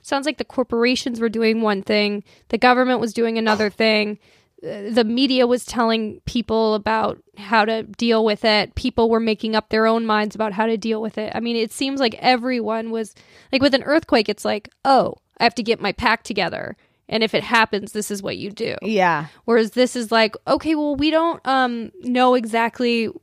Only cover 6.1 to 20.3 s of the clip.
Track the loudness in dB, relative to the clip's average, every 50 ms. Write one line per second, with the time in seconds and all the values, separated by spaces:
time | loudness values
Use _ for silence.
6.1 | -8 -10 _ -6 -6 -4 -4 -2 -2 0 0 0 0 -2 -2 -2 -2 0 0 -2
7.1 | -4 -8 _ _ _ -20 -6 0 2 2 2 2 0 -4 -6 -10 -6 -4 0 2
8.1 | 2 2 2 0 0 0 2 2 2 2 0 -2 _ -6 -6 -2 0 2 2 2
9.1 | 2 2 2 0 -2 -2 -2 -2 -2 -2 -2 _ 0 2 2 2 2 0 0 0
10.1 | 0 0 0 -4 -4 -4 -4 -4 -2 -2 -2 -2 -2 -2 -2 -4 -4 -4 -6 -8
11.1 | -8 -8 -8 -6 -6 -6 -4 -2 -2 -2 -4 -4 -4 -4 -4 -4 -2 0 -2 -2
12.1 | -2 0 2 2 2 2 0 -2 -2 -2 -2 -4 -4 -4 -4 -6 -6 -6 -6 -8
13.1 | _ -20 _ _ _ -20 _ _ 2 4 4 4 4 2 2 2 0 0 2 2
14.1 | 2 2 2 0 -4 -4 -4 -4 -4 -4 -8 -14 _ _ 2 4 4 4 4 2
15.1 | -4 _ _ _ _ _ 0 0 0 -2 -2 -2 -2 -2 -2 -4 -4 0 0 0
16.1 | 0 0 _ -6 -4 -2 -2 -2 -4 -8 -10 -10 -12 _ _ _ _ _ _ -6
17.1 | -2 -2 0 0 0 -2 0 2 2 2 2 2 0 -6 -6 -8 -10 -10 -8 -6
18.1 | -8 -8 -6 -8 -8 -8 -10 -12 -8 -8 -6 -6 -6 -8 -6 -2 0 2 2 2
19.1 | 2 0 -4 -10 -16 -12 _ 2 2 2 2 0 2 0 0 0 0 -6 -4 0
20.1 | 2 2 2 2